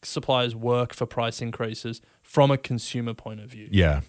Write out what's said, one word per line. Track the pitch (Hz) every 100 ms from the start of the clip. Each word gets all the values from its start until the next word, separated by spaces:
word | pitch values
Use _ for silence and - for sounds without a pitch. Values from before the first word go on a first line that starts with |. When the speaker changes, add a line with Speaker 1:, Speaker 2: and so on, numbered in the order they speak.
Speaker 1:
suppliers | - 151 - 131 123
work | 113 120 123 120
for | - 120
price | - 117 -
increases | 117 - 113 113 113 117 - _
from | - - 139
a | 135
consumer | - 120 - 123 117
point | 110 113 107
of | 107
view. | 117 107
Speaker 2:
Yeah. | 98 82 71